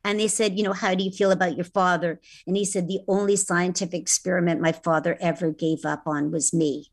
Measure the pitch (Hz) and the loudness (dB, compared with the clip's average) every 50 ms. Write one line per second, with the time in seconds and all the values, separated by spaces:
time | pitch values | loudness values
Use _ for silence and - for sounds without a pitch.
0 | - 202 208 208 220 208 - - 220 208 185 208 214 190 196 190 226 196 190 185 | -2 -2 0 0 0 0 2 0 0 0 2 0 0 0 -2 0 0 0 0 0
1 | 190 190 190 - 202 190 190 175 185 175 147 175 175 175 _ 202 185 180 175 160 | -2 -4 0 2 2 2 4 4 2 -2 0 -4 -8 -2 _ 2 2 4 2 2
2 | 170 170 156 - _ - - - - - 185 202 202 196 - 196 175 165 190 190 | 0 -4 -4 -6 _ -20 -20 -14 -4 -2 0 0 0 0 -2 -2 -2 -2 -4 -6
3 | - - 190 196 202 202 202 196 - - 180 175 180 185 175 - 196 170 180 170 | -2 0 0 2 2 2 2 0 0 0 0 0 0 0 -2 -2 -4 -4 -6 -6
4 | 165 - - - - 185 180 180 170 175 165 - 170 165 165 - - 170 160 156 | -2 -2 -4 -2 0 -2 0 2 2 2 2 2 2 0 0 0 0 0 0 2
5 | 151 175 165 - 190 170 156 - 175 160 156 - 170 160 160 151 - 151 151 147 | 2 0 -2 0 -2 -2 -2 0 -2 -4 -2 -2 -2 -2 -2 -2 -2 -4 -6 -4
6 | - 160 151 143 147 151 160 160 - - - 165 156 147 131 147 - _ | -4 -4 -2 -2 -2 -2 -2 -2 -2 0 2 2 2 0 -2 -4 -8 _